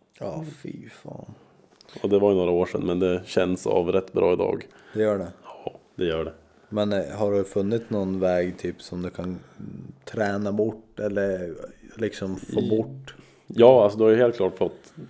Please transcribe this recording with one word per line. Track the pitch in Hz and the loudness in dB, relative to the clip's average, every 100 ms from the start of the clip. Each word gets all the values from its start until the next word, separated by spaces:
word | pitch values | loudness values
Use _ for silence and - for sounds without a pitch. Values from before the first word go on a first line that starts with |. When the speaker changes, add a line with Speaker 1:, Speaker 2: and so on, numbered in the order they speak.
| _ - | _ -14
Speaker 1:
Ja, | - 160 156 - | -12 -10 -12 -14
fy | - - 120 | -14 -16 -18
fan. | - - - - - _ _ _ _ - - | -20 -18 -16 -18 -20 _ _ _ _ -20 -6
Speaker 2:
Och | 98 | 2
det | 101 | 4
var | 101 | 4
ju | 95 | 4
några | 90 | 2
år | 87 90 | 2 0
sedan, | 104 92 | -2 -2
men | 90 | 0
det | 92 90 95 | 0 0 -2
känns | - 90 90 - | 0 0 0 0
av | 95 87 | 0 2
rätt | 95 - | 0 -2
bra | 95 90 | 0 2
idag. | 90 95 - - - - | 2 0 -4 -10 -20 -8
Speaker 1:
Det | 107 | -2
gör | 107 101 | 0 -2
det? | 87 - | -6 -14
Speaker 2:
Ja, | - - - - _ - | -20 -14 -14 -14 _ -6
det | |
gör | 87 80 | -2 -2
det. | 80 - _ _ _ | -6 -10 _ _ _
Speaker 1:
Men, | 104 104 | -2 0
eh, | 98 71 101 | -2 -2 -2
har | 104 | 0
du | 101 | 0
funnit | 95 101 98 113 113 | 0 -2 -2 -2 -4
någon | 104 95 95 | -4 -2 0
väg | 92 90 90 90 | 0 2 0 -4
typ | 87 - | -10 -10
som | - 90 | -12 -10
du | 90 | -10
kan, | - | -8
mm, | 90 92 - - 101 95 - - | -10 -10 -14 -18 -16 -16 -18 -20
träna | - 113 101 101 101 | -10 -4 -2 -2 -2
bort | 104 110 107 - - | -2 -2 -4 -14 -8
eller | 107 101 98 92 87 76 - - - - | -4 -2 -2 -2 -6 -10 -16 -18 -18 -8
liksom | 107 - 95 92 | -6 -4 -6 -8
få | - 104 | -6 -4
Speaker 2:
I- | 98 | 0
Speaker 1:
bort? | 110 117 - - - - _ - | 0 -2 -10 -18 -20 -20 _ -4
Speaker 2:
Ja, | 110 120 127 | 8 10 10
alltså | 104 107 | 6 6
du | |
har | 110 | 6
ju | 113 | 6
helt | 120 117 | 4 2
klart | 92 - | -2 0
fått | 90 - - - | -4 -4 -18 -20